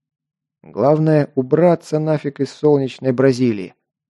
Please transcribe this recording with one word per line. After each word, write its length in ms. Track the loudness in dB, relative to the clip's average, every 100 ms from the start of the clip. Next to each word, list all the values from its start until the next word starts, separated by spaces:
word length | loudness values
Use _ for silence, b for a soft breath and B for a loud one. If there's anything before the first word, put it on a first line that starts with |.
| _ _ _ _ _ _
Главное – 680 | -14 -2 0 2 2 2 0 -4
убраться 640 | -2 2 2 0 -4 -4
нафиг 400 | -2 -4 -4 -6
из 120 | -8
солнечной 600 | -2 0 2 -2 -4 -4
Бразилии. 640 | 0 0 2 0 -2 -8 -16 _ _ _